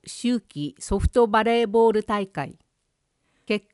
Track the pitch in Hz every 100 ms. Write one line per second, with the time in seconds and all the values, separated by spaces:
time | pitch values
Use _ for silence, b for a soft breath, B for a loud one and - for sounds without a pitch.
0 | - - 240 240 - - 147 - - 202
1 | - - 233 220 220 233 226 220 226 214
2 | 214 208 196 - 139 - _ _ _ _
3 | _ _ _ _ - 208 -